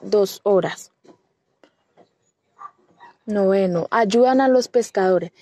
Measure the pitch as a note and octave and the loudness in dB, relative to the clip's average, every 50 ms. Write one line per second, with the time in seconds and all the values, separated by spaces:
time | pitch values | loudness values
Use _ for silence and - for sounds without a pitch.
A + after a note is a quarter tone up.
0 | - G3 G#3 G#3 G3 F#3+ - - - G#3 G3 F#3 D#3+ D#3 - - - - _ _ | -6 -2 0 0 0 -2 -4 -6 -2 0 0 0 0 -2 -8 -12 -18 -20 _ _
1 | _ - - _ _ _ _ _ _ _ _ _ _ _ _ _ _ _ _ _ | _ -20 -20 _ _ _ _ _ _ _ _ _ _ _ _ _ _ _ _ _
2 | - _ _ _ _ _ _ _ _ _ _ - - - _ _ _ _ _ _ | -20 _ _ _ _ _ _ _ _ _ _ -20 -20 -20 _ _ _ _ _ _
3 | - - _ _ _ A3 G#3 G3+ G3 F#3+ G3 G3 F#3+ F3+ F3 E3 - - - A#3 | -20 -20 _ _ _ -6 -2 0 0 2 2 2 0 0 -2 -4 -4 -2 -2 -2
4 | A3+ F#3+ G#3+ A#3 B3 B3+ C4 C4 C4+ C4 B3+ B3+ A#3+ - - A#3+ A3 - - G3+ | 0 2 2 2 4 4 4 2 2 2 2 0 0 -2 -2 -4 -4 -4 -2 -2
5 | F#3+ F#3 F#3 F3 E3+ F3 - _ | 0 0 0 0 -2 -6 -14 _